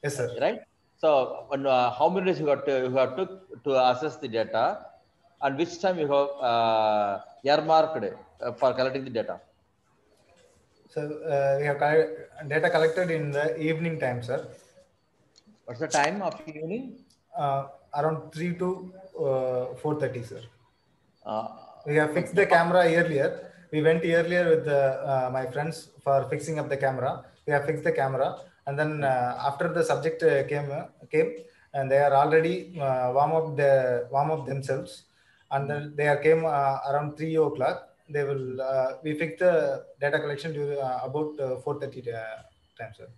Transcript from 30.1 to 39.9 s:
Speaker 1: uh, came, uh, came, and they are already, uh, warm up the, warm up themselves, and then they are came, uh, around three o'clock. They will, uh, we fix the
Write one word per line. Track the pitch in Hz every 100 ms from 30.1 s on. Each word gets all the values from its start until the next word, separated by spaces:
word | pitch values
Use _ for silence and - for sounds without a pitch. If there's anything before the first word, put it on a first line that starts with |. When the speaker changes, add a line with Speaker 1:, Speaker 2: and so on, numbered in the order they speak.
| 160
Speaker 1:
uh, | 160 139 139
came, | 147 143
uh, | 143 - _ -
came, | 156 160 - - _ _
and | 143 131
they | 135
are | 143
already, | 139 151 160 165 180 - 165
uh, | 139 127 127 131
warm | 147 160
up | 156 139
the, | 143 135 127 123 120
warm | 139 151
up | 156 127
themselves, | 139 - 135 - - _ _ _ _ _
and | 139 143
then | 147 147 147
they | 147
are | 143 156
came, | 160 160
uh, | 143 139 131 131
around | 143 151 147
three | 160 160
o'clock. | 147 135 135 180 - _ _
They | 147
will, | 143 139 127 127
uh, | 131 135 131 131
we | 156 151
fix | 160 -
the | 180 170 143 131 -